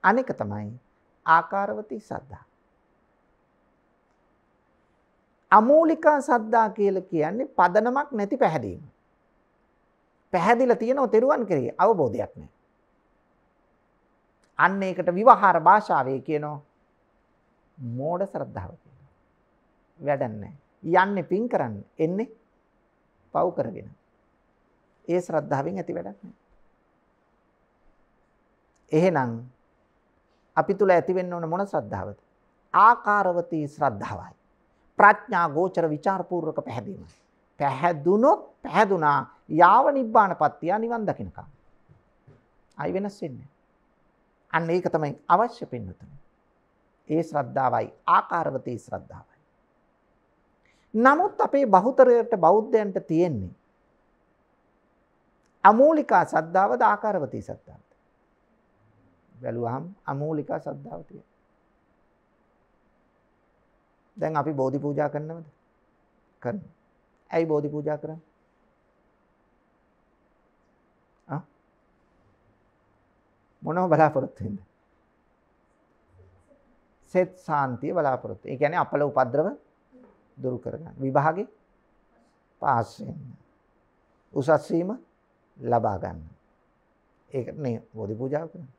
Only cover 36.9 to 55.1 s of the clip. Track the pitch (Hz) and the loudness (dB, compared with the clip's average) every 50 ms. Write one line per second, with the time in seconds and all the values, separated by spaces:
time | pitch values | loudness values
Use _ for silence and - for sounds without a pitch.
36.9 | 190 - - - _ _ _ _ _ _ _ _ _ _ 147 139 131 127 156 175 | -16 -16 -18 -20 _ _ _ _ _ _ _ _ _ _ -4 -4 -2 0 0 -2
37.9 | 175 151 143 170 190 208 233 285 339 - - - _ _ _ - 139 180 220 202 | -2 0 0 2 2 4 4 4 4 2 -2 -16 _ _ _ -4 0 0 2 2
38.9 | 196 175 156 147 143 135 123 - - _ _ - - 156 175 175 196 233 277 311 | 2 0 2 2 2 0 -2 -4 -14 _ _ -6 4 6 8 8 8 8 6 4
39.9 | 285 269 262 220 220 240 208 190 170 - 156 143 - - - 165 185 214 226 233 | 2 0 -2 2 4 4 4 4 2 0 0 0 0 -2 -6 -4 -4 -2 -4 -4
40.9 | 240 233 214 180 139 - 104 90 - - - - - _ _ _ _ _ _ _ | -6 -6 -4 -6 -6 -6 -8 -14 -14 -16 -20 -20 -20 _ _ _ _ _ _ _
41.9 | - _ _ _ _ _ _ - - _ _ _ _ _ _ _ _ - 147 165 | -20 _ _ _ _ _ _ -20 -20 _ _ _ _ _ _ _ _ -2 -2 0
42.9 | 175 190 202 208 196 - - 160 131 120 123 - _ _ _ _ _ _ _ _ | 0 0 -2 -2 -6 -6 -10 -10 -10 -10 -16 -20 _ _ _ _ _ _ _ _
43.9 | _ _ _ _ _ _ _ _ _ _ _ _ - 160 165 165 170 180 175 180 | _ _ _ _ _ _ _ _ _ _ _ _ -2 -2 0 2 0 0 0 0
44.9 | - 160 156 143 139 - _ _ - 185 226 240 240 - - - - 120 107 92 | -2 -2 -2 -2 -6 -10 _ _ 2 2 2 0 -2 -10 -14 -12 -10 -12 -12 -12
45.9 | 87 _ - - - - - _ _ _ _ _ _ _ _ _ _ _ _ _ | -16 _ -20 -20 -20 -20 -20 _ _ _ _ _ _ _ _ _ _ _ _ _
46.9 | _ _ _ _ 151 160 165 160 - 147 135 123 127 135 131 127 120 117 110 - | _ _ _ _ -4 -4 -4 -2 -4 -6 -6 -4 -4 -2 -2 0 0 0 -4 -4
47.9 | - _ _ - 165 196 - - - 175 160 147 143 131 - - 123 107 - - | -10 _ _ 2 2 2 2 0 -4 -4 -2 0 -2 -2 -4 -6 -10 -10 -10 -12
48.9 | - 92 - - - - - _ _ _ _ _ _ _ _ _ _ _ _ _ | -12 -12 -12 -14 -20 -20 -20 _ _ _ _ _ _ _ _ _ _ _ _ _
49.9 | _ _ _ _ _ _ _ _ _ _ _ _ _ _ _ _ _ _ _ _ | _ _ _ _ _ _ _ _ _ _ _ _ _ _ _ _ _ _ _ _
50.9 | _ 214 233 262 285 311 359 403 - - - - - 277 277 233 190 185 185 240 | _ 4 4 4 6 4 2 -2 0 -2 -4 0 2 0 2 4 4 4 4 2
51.9 | 262 254 262 247 240 233 226 233 - 196 165 160 185 214 220 220 254 220 214 202 | 6 6 6 8 8 4 2 0 -2 2 4 6 6 4 2 2 0 0 0 0
52.9 | 185 190 - - 160 160 175 180 147 107 95 90 - _ _ _ _ _ _ _ | -4 -6 -6 -2 0 2 2 0 0 -6 -8 -10 -14 _ _ _ _ _ _ _
53.9 | _ _ _ _ _ _ _ _ _ _ _ _ _ _ _ _ _ _ _ _ | _ _ _ _ _ _ _ _ _ _ _ _ _ _ _ _ _ _ _ _
54.9 | _ _ _ _ | _ _ _ _